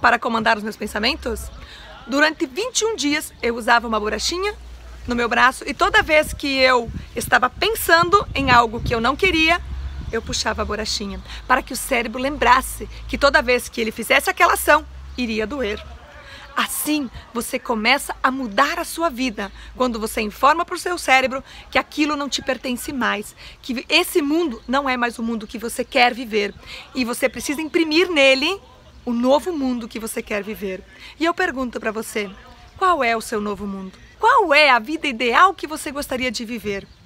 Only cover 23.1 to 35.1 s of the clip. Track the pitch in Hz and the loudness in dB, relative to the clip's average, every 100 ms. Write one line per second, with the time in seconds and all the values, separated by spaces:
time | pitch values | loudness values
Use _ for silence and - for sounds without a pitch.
23.1 | 202 214 - - - - 240 - 311 359 | -2 -6 -16 -20 -18 -8 -8 -4 -4 0
24.1 | 370 285 320 339 226 - 262 277 254 240 | -2 0 0 -2 -6 -4 -2 -2 -2 -4
25.1 | 233 226 226 208 220 226 - 240 262 240 | -4 -6 -6 -8 -10 -10 -8 -2 2 2
26.1 | 226 247 208 208 - - - - 262 233 | 2 -4 -2 -2 -6 -16 -18 -10 -4 -4
27.1 | 240 269 - - 277 311 339 320 302 359 | 0 -2 -2 -6 -6 -2 0 2 2 2
28.1 | 320 269 262 302 392 - - - - - | 6 6 6 2 -4 -10 -20 -20 -14 -6
29.1 | 233 247 285 330 330 262 247 220 226 220 | 0 4 4 2 -2 -2 -2 -6 -10 -8
30.1 | - 226 208 202 196 196 190 - - - | -8 -6 -6 -6 -8 -8 -8 -12 -20 -20
31.1 | - 320 339 359 262 254 220 226 214 226 | -2 -2 0 -2 0 -6 -4 -4 -6 -6
32.1 | 226 202 190 - - - - 370 339 240 | -6 -8 -10 -20 -20 -20 -2 2 4 2
33.1 | 226 - 214 208 196 202 196 190 - - | 0 -2 -4 -4 -4 -6 -8 -10 -16 -20
34.1 | - 440 539 381 285 302 240 220 311 302 | 0 4 4 6 6 6 4 2 -4 -4